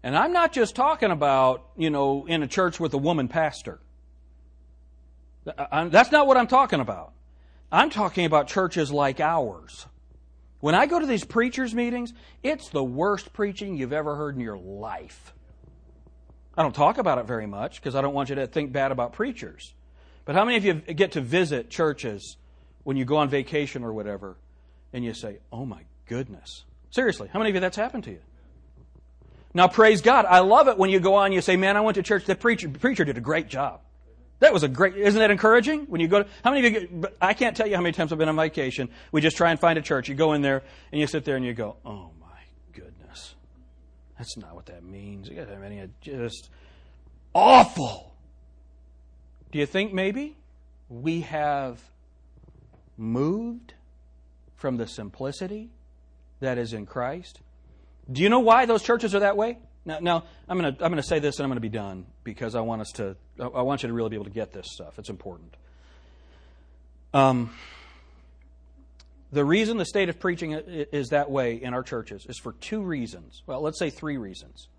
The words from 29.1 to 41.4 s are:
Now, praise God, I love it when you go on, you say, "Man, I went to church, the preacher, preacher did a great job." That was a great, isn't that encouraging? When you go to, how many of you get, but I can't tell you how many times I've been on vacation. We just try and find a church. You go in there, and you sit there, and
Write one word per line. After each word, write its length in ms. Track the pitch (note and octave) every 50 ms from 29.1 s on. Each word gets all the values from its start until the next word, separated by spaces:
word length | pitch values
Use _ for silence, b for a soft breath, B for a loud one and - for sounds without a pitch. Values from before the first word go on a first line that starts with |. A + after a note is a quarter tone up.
| _ _ - b b b b b b
Now, 140 | F3 F3+ F3+
praise 340 | - - A3 A3 A3 F#3+
God, 240 | C#3 A3+ B3+ C4+ G#3+
I 140 | F#3+ F3+ F3+
love 280 | F#3 F#3+ G#3+ C#4 - C4+
it 100 | A#3 F#3+
when 120 | F#3+ F#3+
you 100 | F#3+ F#3+
go 160 | F3 F#3+ F#3+
on, 160 | G3+ G3 G3
you 100 | F#3+ F#3
say, 160 | D#3+ - F#3 F3+
"Man, 200 | F#3+ F#3+ G3+ G#3
I 40 |
went 140 | G#3+ A3 G3
to 80 | G3 F3+
church, 220 | - G#3+ F#3+ -
the 100 | - F#3+
preacher, 340 | - - A#3+ A#3 - - D#3
preacher 360 | C3 C3 - B3 C4+ - F3
did 120 | D3 C3+ A#2+
a 40 |
great 260 | A#2 B2 D#3 E3 D#3 -
job." 340 | - C3 C#3+ C3+ F2 - - _ _ - _ _ - - - - _ _
That 120 | B3 D#4
was 120 | B3+ F3+ D3+
a 40 | C#3
great, 280 | C3 B2 F#3 F#3+ F3+
isn't 240 | G3+ G#3 G3+ G3+ A3
that 120 | A3 G#3
encouraging? 540 | G#3 F#3+ - G#3+ A3+ A#3+ A3 C4+ D#4 D4+ D4
When 160 | C#4+ G#3 E3
you 60 | E3 D#3+
go 160 | F#3 G3+ G3+
to, 60 | G3+ B B B
how 80 | A#3+
many 160 | C#4 C#4+ B3 A#3
of 60 | G#3+
you 60 | A3
get, 220 | F3+ F3 F3 E3
but 140 | D#3+ G3 - _
I 120 | - F#3 G#3+
can't 220 | - B3+ A#3 -
tell 120 | - A3 G#3+
you 80 | G3+
how 60 | F3
many 120 | F3 F3 E3
times 180 | - E3+ D3+
I've 60 | E3 D#3
been 120 | D#3+ D#3
on 60 | D#3
vacation. 540 | D#3 D#3+ D#3+ D#3 - C#3 C3 B2 - C3+ A#2+ B B B B
We 100 | B D#3
just 160 | D3+ D#3+ D#3 -
try 140 | F3 E3+
and 80 | E3 D3+
find 180 | - E3+ E3 D#3+
a 40 |
church. 280 | D3 - D3+ C3+ A#2+ -
You 60 | C#3
go 180 | C3+ D#3+ D#3 D3+
in 80 | D3
there, 220 | C#3+ C#3 C3+ C3 C3 B B B B B
and 80 | - D3
you 80 | D3+ C#3
sit 160 | - D#3 C3
there, 120 | D#3 C#3
and 100 | C3